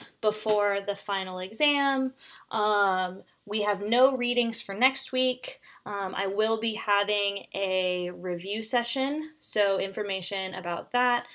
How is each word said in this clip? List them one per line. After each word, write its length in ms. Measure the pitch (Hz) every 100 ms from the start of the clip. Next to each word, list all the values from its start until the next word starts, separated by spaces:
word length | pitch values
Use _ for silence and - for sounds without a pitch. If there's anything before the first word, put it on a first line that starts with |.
| - -
before 580 | 214 214 220 208 202 196
the 160 | 196 202
final 440 | - 196 185 185
exam. 760 | 190 226 294 285 277 269 262 - - - -
Um, 720 | 220 208 208 196 185 185 190 - _ -
we 180 | 220
have 180 | 208 190
no 340 | 208 240 262 262
readings 460 | 240 247 233 226
for 120 | -
next 380 | 202 262 262 -
week. 480 | 254 254 247 - - - - -
Um, 300 | 202 190 -
I 120 | 196
will 300 | 202 214 226
be 180 | 226 214
having 720 | - 202 202 208 202 202 -
a 580 | 185 190 185 180 180 180
review 520 | 180 180 175 185 214
session, 680 | 226 247 233 269 269 302 311 -
so 360 | - 214 202 196
information 760 | 196 196 202 190 180 196 190
about 400 | 185 175 175 -
that 320 | 247 247 240 -